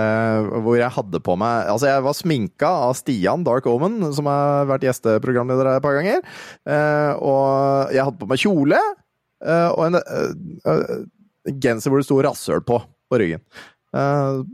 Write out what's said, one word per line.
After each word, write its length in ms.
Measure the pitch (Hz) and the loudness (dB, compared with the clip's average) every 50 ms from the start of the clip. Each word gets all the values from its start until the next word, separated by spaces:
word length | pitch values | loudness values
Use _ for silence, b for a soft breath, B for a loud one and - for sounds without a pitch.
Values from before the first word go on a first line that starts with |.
| 110 | 0
Eh, 560 | 107 110 110 113 113 110 110 107 101 - 113 | 0 0 0 0 0 0 0 -2 -2 -4 -2
hvor 140 | 110 117 120 120 | 0 2 2 2
jeg 120 | 120 123 | 2 0
hadde 300 | 127 147 113 98 90 82 | -2 -4 -6 -4 -6 -4
på 140 | - - 90 | -2 -2 -2
meg, 300 | 90 107 117 117 117 92 85 | 0 0 0 0 0 0 0
altså, 180 | 104 117 139 139 | 0 0 2 2
jeg 120 | 135 139 | 2 2
var 100 | 131 139 147 | 0 0 -2
sminka 560 | - - 175 156 127 104 90 - - 143 160 185 160 123 123 | -2 -2 -2 -2 -2 -2 -4 -4 -2 0 0 2 2 0 0
av 60 | 131 | 0
Stian, 500 | - - - 131 101 87 92 123 170 175 | -2 -2 -4 -2 0 0 0 0 0 0
Dark 220 | 127 117 131 - | 0 0 0 2
Omen, 480 | 123 117 123 156 196 233 226 180 151 139 | 0 0 2 0 -2 -2 -2 -4 -4 -4
som 100 | 147 147 | -2 -2
har 380 | 143 143 143 143 143 143 143 143 | 0 0 0 2 2 2 2 0
vært 200 | 135 135 135 135 | 0 0 0 0
gjesteprogramleder 800 | 131 120 - - 113 110 110 117 131 127 120 120 127 127 131 131 | 0 -2 0 0 0 2 2 2 0 0 0 0 0 0 0 2
her 100 | 131 131 | 2 2
et 60 | 135 | 2
par 120 | 135 147 139 143 | 2 2 0 2
ganger. 240 | 165 196 254 370 B B B B B B B B - | 2 0 0 0 B B B B B B B B -4
Eh, 460 | - 147 151 151 151 147 147 151 147 135 - | -2 0 2 2 2 2 2 2 0 0 0
og 720 | - 139 135 135 135 135 135 135 139 139 139 139 135 - | 0 0 2 2 2 2 2 2 2 2 2 2 0 2
jeg 120 | - 131 135 | 0 0 0
hadde 120 | 139 117 87 | 0 -2 -4
på 60 | 104 98 | -4 -2
meg 100 | 131 131 | 0 0
kjole, 400 | - 208 190 156 139 147 190 302 427 427 392 - _ _ _ _ _ _ _ - - | 2 2 2 2 4 4 4 4 2 0 -2 -8 _ _ _ _ _ _ _ -8 -4
eh, 240 | - 165 170 170 170 - | 0 0 2 2 2 2
og 80 | - 160 | 2 2
en, 100 | 165 175 | 2 2
eh, 720 | 175 - - - - - - - - 185 - - - - - | 0 -2 -2 -4 -4 -4 -4 -4 -8 -12 -14 -14 -6 -2 0
eh, 320 | - - - - - - - - _ _ _ _ _ _ - 147 139 139 | 0 0 0 -2 -4 -8 -10 -12 _ _ _ _ _ _ -10 -8 -4 -2
genser 300 | 131 127 117 110 - 143 | 0 0 0 0 0 0
hvor 80 | 135 143 | 0 0
det 60 | 139 | 2
sto 160 | - 143 135 | 2 2 2
rasshøl 400 | 139 143 117 - - - 78 80 - | 2 0 -2 -4 -4 -2 -2 -2 0
på, 140 | - 120 117 - - _ _ _ - | 0 0 -2 -2 -6 _ _ _ -2
på 80 | 131 120 | 0 0
ryggen. 220 | 101 82 80 80 - B B B B B B B _ _ | 2 0 -2 -6 -10 B B B B B B B _ _
Eh, 460 | - 135 139 143 143 147 139 135 135 131 131 185 | -4 -2 0 0 2 0 0 -2 -2 -4 -6 -10